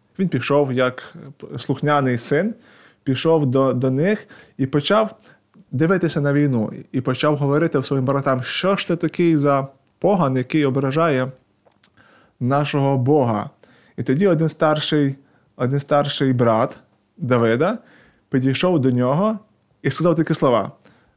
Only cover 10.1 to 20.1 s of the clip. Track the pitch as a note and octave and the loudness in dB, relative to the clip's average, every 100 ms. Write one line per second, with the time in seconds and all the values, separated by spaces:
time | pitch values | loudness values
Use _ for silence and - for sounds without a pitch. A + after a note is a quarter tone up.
10.1 | G3 C#3 C3 B2 D#3 C#3 C3 C3+ D3 E3 | 2 0 0 -2 0 0 0 -2 0 0
11.1 | C3 B2+ - _ _ _ _ _ _ _ | 0 -2 -8 _ _ _ _ _ _ _
12.1 | _ _ - B2 C#3+ C#3+ D3 C#3 C#3 B2 | _ _ -8 -2 -2 0 0 0 0 2
13.1 | D3+ A#2+ G#2+ - _ _ _ _ - B2 | 2 2 -2 -6 _ _ _ _ -10 -2
14.1 | C3+ G3+ D#3+ D#3+ - D#3 D3+ - D3+ C#3 | 2 2 2 0 0 0 0 0 0 0
15.1 | C3+ _ _ _ - B2+ C#3 - D3 C#3+ | -4 _ _ _ -6 -4 -2 0 0 0
16.1 | - C3+ B2 A#2 A2 C3 - _ _ _ | -2 0 2 2 2 0 -6 _ _ _
17.1 | - C3+ B2 A2+ A#2+ F3 B3 _ _ _ | -10 0 2 2 2 0 -2 _ _ _
18.1 | _ - C3+ C3 B2+ F3+ E3+ B2+ B2 B2 | _ -4 -2 0 0 0 2 2 2 0
19.1 | D3 G#3+ G#3+ _ _ _ _ C#3+ - E3+ | 2 0 -2 _ _ _ _ -6 0 0